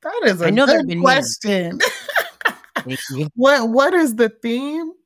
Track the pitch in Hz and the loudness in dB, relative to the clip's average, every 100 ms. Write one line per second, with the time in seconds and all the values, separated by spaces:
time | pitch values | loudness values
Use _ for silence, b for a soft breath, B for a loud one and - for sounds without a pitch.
0 | 311 453 320 185 170 208 269 320 285 170 | -6 -2 0 2 2 4 4 4 2 0
1 | 175 269 269 - 214 196 175 - 466 - | 2 2 0 -6 -2 -2 -2 -2 -4 -4
2 | - - - - - - _ - 127 131 | -6 -6 -6 -6 -6 -6 _ -10 -8 -10
3 | - 135 151 233 262 285 226 233 285 359 | -8 -6 -6 2 4 4 2 2 4 4
4 | 311 220 226 220 233 240 277 302 320 359 | 2 2 0 0 -6 -4 -4 -6 -8 -12